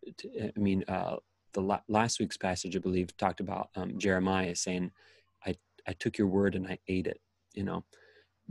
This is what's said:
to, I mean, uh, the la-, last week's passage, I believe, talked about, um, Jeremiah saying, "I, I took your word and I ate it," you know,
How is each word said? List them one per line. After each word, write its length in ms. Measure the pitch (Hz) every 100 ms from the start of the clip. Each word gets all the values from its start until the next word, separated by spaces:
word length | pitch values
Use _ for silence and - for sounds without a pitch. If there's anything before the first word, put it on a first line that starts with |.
| - -
to, 340 | 214 254 107 107
I 40 |
mean, 240 | 101 95 -
uh, 300 | 92 90 - - _ _
the 100 | 98
la-, 180 | 95 101 -
last 320 | 107 117 -
week's 160 | 101 -
passage, 400 | 95 90 95 92
I 20 |
believe, 380 | 92 92 87 -
talked 240 | 95 90
about, 300 | 92 95 -
um, 240 | - 92 -
Jeremiah 560 | 98 92 92 95 90
saying, 380 | 87 - 92 90 - - - _ _
"I, 120 | - 90 _ _ -
I 60 |
took 220 | 90 - -
your 120 | 101
word 260 | 95 101
and 120 | 92 92
I 100 | 92 -
ate 220 | 92 -
it," 120 | - _ _ _
you 100 | 104
know, 200 | 95 90 - - - - _ _ -